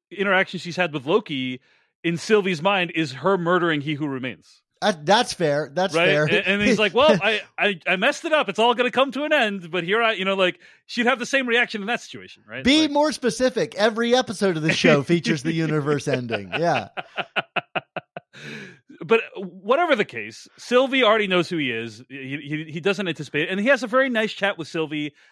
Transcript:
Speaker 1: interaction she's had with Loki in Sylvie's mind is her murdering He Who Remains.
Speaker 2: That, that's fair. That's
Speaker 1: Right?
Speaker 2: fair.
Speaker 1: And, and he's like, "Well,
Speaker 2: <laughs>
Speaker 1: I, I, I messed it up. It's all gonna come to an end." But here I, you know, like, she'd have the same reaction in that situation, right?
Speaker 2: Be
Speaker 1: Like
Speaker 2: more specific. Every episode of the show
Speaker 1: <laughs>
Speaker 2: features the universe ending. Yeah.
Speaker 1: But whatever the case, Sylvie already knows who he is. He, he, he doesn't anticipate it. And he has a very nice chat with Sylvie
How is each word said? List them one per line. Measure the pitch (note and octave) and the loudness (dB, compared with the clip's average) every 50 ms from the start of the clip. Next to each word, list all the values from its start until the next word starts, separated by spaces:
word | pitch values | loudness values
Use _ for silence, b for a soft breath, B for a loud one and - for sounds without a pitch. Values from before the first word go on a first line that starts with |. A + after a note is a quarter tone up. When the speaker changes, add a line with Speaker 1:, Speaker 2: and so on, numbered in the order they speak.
| _ _ | _ _
Speaker 1:
interaction | F3 F#3+ F#3+ G3+ F#3+ F#3 F#3+ - - F3 | -6 -4 0 2 2 2 2 0 -4 -8
she's | - E3+ D#3 | -10 -6 -4
had | F3 F3+ E3+ C#3+ | -4 -2 -2 -4
with | D3+ A#2+ | -4 -2
Loki | C#3+ F3 A#3 - - D#3 C3+ B2+ B2+ B2+ B2 _ _ _ _ _ _ _ _ - | 0 0 0 0 -2 -6 -6 -4 -6 -8 -10 _ _ _ _ _ _ _ _ -4
in | E3+ E3+ | -4 -4
Sylvie's | D#3 - - A3 G#3+ F#3 G3 F3+ D3 | -4 0 2 2 2 4 2 -2 0
mind | D3+ G3 G3+ F#3+ F3 E3 D#3 | 0 0 0 0 0 -2 -2
is | D#3+ D#3+ C3+ B2+ | -2 -2 -2 -4
her | C3 C3+ F#3 G3 F#3 | -2 0 0 2 2
murdering | E3+ E3 F3+ F3+ E3 E3+ D#3+ D3 | 2 2 2 2 2 2 0 -2
He | C#3 D#3 D3+ | -2 -4 -4
Who | C#3 D#3 | -4 -4
Remains. | D3 C3+ C3 A#2+ B2+ G2+ - _ _ _ _ _ _ _ _ | -4 -4 -6 -8 -8 -10 -12 _ _ _ _ _ _ _ _
Speaker 2:
That, | - G3+ G3+ D#3+ D3 | -2 -2 -2 0 2
that's | D3+ G3 A3+ B3 - | 2 4 4 2 0
fair. | - - F3 D3+ C#3+ D3 D#3 C#3+ C#3 | -2 -2 0 0 0 0 -2 -2 -2
That's | F3 F#3 G3 D3 | -2 -2 0 2
Speaker 1:
Right? | E3 E3+ | 2 2
Speaker 2:
fair. | F#3 G3 D3+ D3+ | 4 4 2 2
Speaker 1:
And, | D#3 E3+ F3 F#3 | 2 2 0 0
and | F3+ G3 G3+ | 0 0 2
he's | G#3 G#3 A3+ | 2 2 2
like, | G3 G#3+ G3+ D#3 | 2 2 2 4
"Well, | A3+ C#4 D#4 B3+ F3 | 4 6 6 6 4
Speaker 2:
<laughs> | F#3+ | 2
Speaker 1:
I, | G#3+ A3 G#3 F3 - _ | 0 0 -2 -4 -8 _
I, | - E3+ G#3 G3+ D#3 - | -2 0 0 -2 -2 -2
I | F3+ F3+ | -2 0
messed | F#3 G#3 C4+ C#4+ - - | 2 2 0 0 -2 -2
it | E4 D#4 | 0 2
up. | D4+ C4 G3+ | 2 2 0
It's | E3+ - | 0 2
all | A3 A#3+ A#3+ | 4 4 4
gonna | G#3+ B3+ B3 | 2 0 0
come | - A#3+ C4+ C#4 A3 | 2 2 2 2 0
to | B3+ D4 | -4 -2
an | D4+ | 0
end." | D#4 D4 A#3+ G#3 G3+ G3 E3+ E3 | 2 2 2 0 -2 -6 -8 -6
But | D#3+ F#3 E3+ | -4 -4 -2
here | E3 G3 A3+ A#3 | 0 2 2 2
I, | A3 | 2
you | A3 F3+ F#3+ | 0 0 -2
know, | F#3+ G3 | -2 0
like, | F#3+ F#3+ F3+ E3 b b b b b b | 2 2 2 0 b b b b b b
she'd | - - A#3+ A#3 | -8 -4 -2 0
have | A#3 C4 G#3+ | 0 0 0
the | A#3+ | -2
same | - - C4+ C4 | -2 -2 0 0
reaction | B3 A3+ A#3+ A#3+ - - G#3+ | 2 2 2 0 0 -2 -6
in | G3 | -6
that | G#3 A#3+ - | -4 -6 -6
situation, | - - - G#2+ F#2 F#2 - - _ | -8 -10 -16 -16 -18 -18 -20 -20 _
right? | - A2 B2 C3 | -14 -10 -2 2
Speaker 2:
Be | B3 C#4 D#4 | 2 4 4
Speaker 1:
Like | D#4 D4 | 2 2
Speaker 2:
more | C#4+ C#4+ D4 D#4 A#3+ | 2 2 0 0 0
specific. | - - A#3 - - B3+ B3+ - A3+ E3 D3+ - | -2 -2 -2 0 0 0 0 0 0 -4 -4 0
Every | - G#3 A#3 A3 A3 A#3 A#3+ A#3+ | 0 0 0 2 0 0 2 2
episode | B3+ B3+ B3 A3 - G#3 G3 E3+ | 2 2 0 -4 -2 0 0 0
of | D#3 D3+ | 0 0
the | D#3+ F3+ | 0 2
show | - - E3+ D3+ C#3+ C3 | 4 4 4 4 4 4
Speaker 1:
<laughs> | |
Speaker 2:
features | - E3+ E3+ - - E3 C#3+ | 2 0 0 0 -2 -4 -2
the | B2 D#3+ E3 | -2 -2 -2
universe | D#3+ D#3+ D#3 D3+ D3+ C#3 D3 D3 C#3 - D3 | 0 0 0 0 0 0 0 0 0 0 -2
ending. | C3+ B2 B2+ A#2 - G#2 G2+ F#2 | -2 -2 -2 -4 -6 -6 -6 -6
Yeah. | F2 - E3 E3+ D3+ A#2+ G2+ - - - - - - - - - - - - _ - - - _ - - - _ - - - _ _ - - B B B B B B G#3+ G3+ B B B B - - - F#3+ | -4 -2 0 0 0 0 -2 -6 -10 -12 -12 -10 -8 -10 -10 -6 -6 -8 -8 _ -8 -10 -8 _ -8 -10 -10 _ -12 -16 -16 _ _ -20 -20 B B B B B B -16 -16 B B B B -20 -20 -12 -2
Speaker 1:
But | D3+ A3+ A3+ G3 - - | 0 0 0 0 -2 -10
whatever | - G3+ F3+ D#3 F#3+ F3+ G3+ B3 D#4 F4+ E4+ C#4+ | -12 -12 -12 -14 -6 -2 0 2 2 4 2 2
the | G#3 F3 | 2 0
case, | - - A#2 G#2 A2 A2 - - - _ | -2 -6 -10 -10 -10 -14 -16 -20 -20 _
Sylvie | - - - A#3+ B3 C4+ C4 B3+ C4+ B3 | -16 -4 2 2 2 4 4 2 4 4
already | G#3 A3 A3 G#3 | 4 4 4 2
knows | F#3+ F#3 F3+ E3 - | 2 2 0 0 0
who | F3+ | -2
he | D#3+ C#3+ B2+ | -2 -2 -2
is. | A#2 A2+ A#2 A2+ G#2 G#2+ B2+ - | -2 -4 -6 -8 -12 -16 -18 -16
He, | B2+ C#3 C3 C3 C#3 D3+ | -16 -12 -10 -8 -10 -10
he, | C3+ C#3 D3+ D#3 D#3+ D#3 | -8 -6 -8 -8 -6 -8
he | D3 E3+ | -8 -4
doesn't | D3 F#3+ G3 F3+ G3+ | -2 -2 -2 -2 -2
anticipate | F3 D#3+ - D3+ - - D3+ D#3+ | -4 -6 -6 -8 -4 -2 -2 -2
it. | F3+ | -2
And | F#3+ G3 | -2 0
he | G3+ | 2
has | C4 C#4+ A#3+ A#3 | 2 2 2 0
a | |
very | A3 G#3 C4 C4+ C4+ | 0 0 0 2 2
nice | A#3+ A3 A3 G#3+ | 0 -2 -2 -2
chat | - - G3 G3 G3 | -2 -2 -2 -2 -2
with | F3 D#3 - | -4 -8 -6
Sylvie | - E3+ D#3+ D3 D#3 D3+ D3 D3 b b b b | -4 -4 -4 -4 -4 -4 -6 -6 b b b b